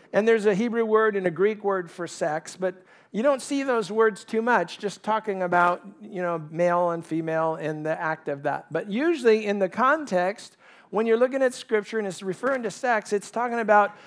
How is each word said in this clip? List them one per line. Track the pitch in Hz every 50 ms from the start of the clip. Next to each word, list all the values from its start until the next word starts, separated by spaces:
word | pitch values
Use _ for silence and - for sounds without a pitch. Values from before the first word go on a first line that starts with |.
| - _
and | - 190 214
there's | 226 226 220 196
a | 214 196
Hebrew | 180 233 240 214 233 226
word | 220 214 220 220 220 202
and | 196 185
a | 180
Greek | 160 151 190 214 220 208 208
word | 202 196 185 175 160
for | - - 170
sex, | 156 - - 180 160 151 160 - - -
but | 175 185 185 180 - - _ - - _ _
you | - 196 240
don't | 294 277 247
see | - - 294 277 269
those | 277 247 226 202 165
words | 208 220 220 220 202 - -
too | - - 220
much, | 226 240 240 196 175 170 - -
just | 208 196 - - -
talking | 208 220 214 202 214 196 190 180
about, | 175 180 175 175 175 180 - - 196 - -
you | 208 - 214 180
know, | 180 175 170 165 156 151
male | 160 165 175 175 175 175 180 170
and | 170 170 160
female | - 160 165 165 160 160 160 160 160 160
and | 165 160 151 156 151 151
the | 156 160 165
act | 175 156 156 - - 156
of | 143 139 143
that. | 143 139 - - -
But | 147 165 196 208
usually | 196 240 302 339 339 277 240 233 214 220 214
in | 208 202 202
the | 190 175
context, | - 220 247 269 294 320 294 - 190 180 180 185 214 - - - _ _ _ - - - _ _
when | - 202 226
you're | 226 226
looking | 226 247 262 262 269 269
at | 254 254
Scripture | - - - 220 214 202 - 226 220
and | 208
it's | 196 170 - 196
referring | 190 175 - - 262 277 254 233
to | 202
sex, | - - - 247 233 214 202 -
it's | 208 202 - -
talking | - 220 240 247 233 233
about | 226 208 214 208 202 202 - - -